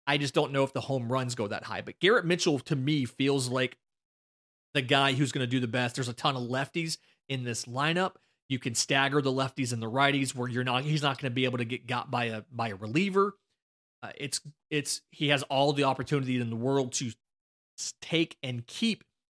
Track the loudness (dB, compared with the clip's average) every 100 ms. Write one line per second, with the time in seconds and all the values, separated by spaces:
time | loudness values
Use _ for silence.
0 | 2 2 2 0 2 2 0 -2 -2 -2
1 | 0 -2 -2 -4 -4 -4 -6 -8 -10 0
2 | 4 4 2 2 2 0 0 -2 2 0
3 | 0 0 2 2 0 0 -2 -4 _ _
4 | _ _ _ _ _ _ _ -2 4 4
5 | 4 4 0 0 0 0 0 0 -2 -2
6 | -6 -2 -2 0 -2 -2 -2 -4 -4 -6
7 | _ _ -8 -6 -4 -6 -6 -2 0 2
8 | 0 -4 _ _ -6 -4 -2 -2 2 4
9 | 4 4 2 0 0 -2 -4 -4 -2 4
10 | 4 4 -2 -4 -4 -2 0 0 0 0
11 | 0 -2 -4 0 0 0 -4 -6 -4 -6
12 | -2 -2 -2 -4 -8 -6 -6 -6 -2 0
13 | 2 2 2 -2 _ _ _ _ _ _
14 | -16 -10 -6 -6 -8 -20 _ -4 -2 -6
15 | -10 -4 2 2 2 4 4 4 2 0
16 | 0 0 0 0 -2 -2 0 2 0 -4
17 | -6 -8 _ _ _ _ _ -12 -12 -10
18 | -2 0 0 -4 -8 -8 -8 -2 -2 -2
19 | _ _ _